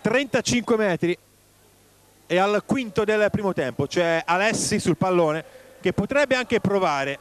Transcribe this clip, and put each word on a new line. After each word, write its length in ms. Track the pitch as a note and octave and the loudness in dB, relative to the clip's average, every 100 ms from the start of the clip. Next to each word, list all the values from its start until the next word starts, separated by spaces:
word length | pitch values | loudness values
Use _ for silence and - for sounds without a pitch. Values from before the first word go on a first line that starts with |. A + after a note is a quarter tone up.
trentacinque 760 | G#3+ A#3+ C#4+ B3+ - A#3+ G#3+ A3+ | 0 0 0 -2 0 -2 0 0
metri 420 | G#3+ E3+ E3+ F3 _ _ _ _ _ _ _ _ _ _ _ | 2 0 -2 -4 _ _ _ _ _ _ _ _ _ _ _
e 100 | F3 | 0
al 260 | G3 G#3 | 2 0
quinto 400 | - C4+ A#3 F#3 | 0 -4 -2 -2
del 240 | G#3+ G#3+ G#3 | 0 2 2
primo 220 | G3+ G3+ | 0 -4
tempo, 340 | F3 C3 A#2+ C#3+ | -2 -4 -4 -4
c'è 360 | F3+ E3+ E3 | 0 0 0
Alessi 540 | E3 F3 G#3 A3 C3 G#3 | 0 0 0 0 -2 -2
sul 180 | F#3+ D#3+ | 0 0
pallone 480 | F#3 F3+ D#3+ D#3 - - - - | 2 2 2 0 -8 -20 -20 -6
che 120 | F#3 | -4
potrebbe 440 | - G3+ C#4 C#4+ B3+ | -2 -2 0 2 0
anche 240 | B3 A3 | 0 0
provare 580 | F#3+ G3+ F3+ C#3+ C#3 C#3 | 0 2 2 0 -2 -6